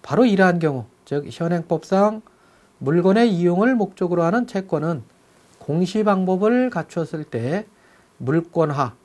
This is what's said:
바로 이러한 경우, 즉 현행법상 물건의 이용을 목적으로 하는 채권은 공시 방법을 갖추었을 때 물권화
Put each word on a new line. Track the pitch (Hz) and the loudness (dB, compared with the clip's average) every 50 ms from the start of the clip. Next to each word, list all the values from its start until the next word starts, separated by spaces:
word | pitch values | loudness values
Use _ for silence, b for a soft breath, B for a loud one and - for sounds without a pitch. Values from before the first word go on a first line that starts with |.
바로 | - - 131 180 254 | -6 -2 2 4 4
이러한 | 247 202 190 190 185 175 175 | 4 6 4 4 4 4 2
경우, | 160 156 139 127 117 - _ _ _ | 0 -2 -2 -4 -8 -12 _ _ _
즉 | - 143 147 143 - | -8 -6 -6 -6 -8
현행법상 | 117 - 170 165 175 170 165 - 170 156 - - 190 190 202 214 220 220 - b b b b b b b b b b _ | -10 -6 -4 -2 -2 -4 -2 -2 -4 -4 -2 -2 2 2 2 2 0 -4 -14 b b b b b b b b b b _
물건의 | - 135 156 175 170 190 190 220 240 233 | -4 0 0 2 4 4 4 4 4 2
이용을 | 196 170 175 175 175 180 214 247 262 | 2 2 2 2 2 2 2 2 2
목적으로 | 233 202 196 - - 185 175 175 170 | 2 -2 -4 -4 -4 -4 -2 0 0
하는 | 170 165 190 240 247 | 0 2 0 0 -2
채권은 | 240 - 196 185 190 - 151 151 165 170 135 104 _ _ _ b b b b b b b b | -2 -6 -8 -4 -4 -4 -4 -2 -4 -4 -6 -8 _ _ _ b b b b b b b b
공시 | - - 147 165 185 175 - 214 | -8 -4 -2 -2 -2 -2 -2 -2
방법을 | 214 208 202 190 185 185 185 185 202 214 240 247 254 254 | 0 2 2 2 0 -2 0 0 2 2 2 2 0 -2
갖추었을 | 240 170 151 - - 175 165 156 - 156 | -2 -6 -8 -6 -6 -8 -6 -6 -8 -12
때 | 151 - - 117 113 127 160 202 220 b b b b b b b b b b _ | -12 -8 -8 -6 -4 -4 -4 -6 -6 b b b b b b b b b b _
물권화 | 127 123 147 165 165 170 - 175 160 151 147 135 139 117 - _ _ | -4 -2 -2 -2 -2 -2 -2 -2 -2 0 0 -2 -4 -4 -6 _ _